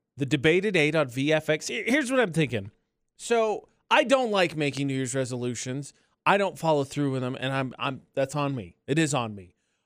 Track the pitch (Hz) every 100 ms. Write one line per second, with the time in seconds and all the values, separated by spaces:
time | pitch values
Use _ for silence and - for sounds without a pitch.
0 | _ - 131 147 156 175 196 180 147 160
1 | 143 120 139 156 151 156 - 233 214 269
2 | 254 262 220 156 147 110 98 - _ _
3 | _ - - 233 220 202 - _ - 240
4 | 262 269 247 196 175 156 147 131 139 135
5 | 131 135 127 123 123 120 127 131 143 -
6 | _ _ - 196 196 143 160 151 139 -
7 | 143 131 127 131 131 135 131 - 127 131
8 | _ - 135 147 143 135 87 - - 147
9 | 160 139 113 104 90 _ _ _